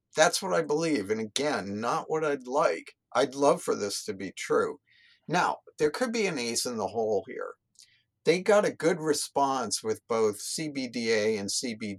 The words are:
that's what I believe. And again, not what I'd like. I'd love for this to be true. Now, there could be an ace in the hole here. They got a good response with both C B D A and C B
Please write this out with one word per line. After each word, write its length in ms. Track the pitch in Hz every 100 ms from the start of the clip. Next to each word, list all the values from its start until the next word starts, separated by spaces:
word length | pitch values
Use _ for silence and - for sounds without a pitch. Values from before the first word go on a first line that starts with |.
| _ -
that's 260 | 170 -
what 100 | 196
I 100 | 170
believe. 480 | 151 156 165 139 95
And 100 | 110
again, 600 | 110 - 147 120 98 104
not 260 | 117 156 -
what 160 | 156
I'd 220 | 156 143 123
like. 480 | 139 165 82 - - _ 120
I'd 180 | 135
love 280 | 139 139 175
for 140 | - 110
this 280 | 104 -
to 80 | -
be 200 | 98 92
true. 480 | - - 143 90 73 _ _ _ _ -
Now, 300 | 170 127 - - -
there 120 | 151
could 220 | - 254
be 140 | 226 196
an 120 | 147
ace 280 | 120 117 -
in 100 | 113
the 120 | 95
hole 360 | 110 110 104 -
here. 260 | - - - _ _ - _ _ _
They 160 | - 180
got 240 | 185 202
a 80 | 185
good 280 | 120 - 175
response 840 | 156 - - 143 139 135 110 -
with 160 | 110 107 -
both 320 | 113 110 101
C 280 | - - 156
B 200 | 139 127
D 240 | 120 117
A 240 | 110 107 107
and 140 | 98
C 240 | - 127
B 200 | 110 107